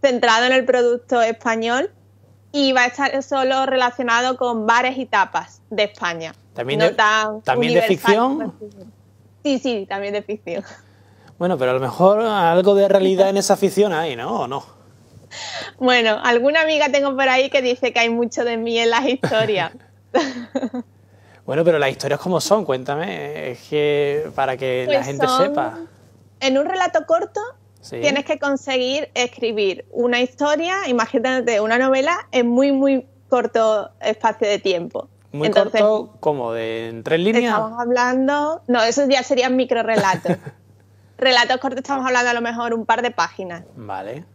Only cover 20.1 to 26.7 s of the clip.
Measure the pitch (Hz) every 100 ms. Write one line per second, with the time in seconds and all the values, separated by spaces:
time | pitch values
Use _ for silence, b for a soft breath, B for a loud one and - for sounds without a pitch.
20.1 | - 285 247 240 254 254 254 - _ b
21.1 | b b b - 135 170 160 139 135 139
22.1 | 143 180 175 - 214 175 131 127 143 185
23.1 | 175 143 156 151 120 - 151 147 147 143
24.1 | 147 156 - 135 127 131 127 127 277 262
25.1 | 139 262 254 285 294 254 - 330 - -
26.1 | _ - _ 262 262 302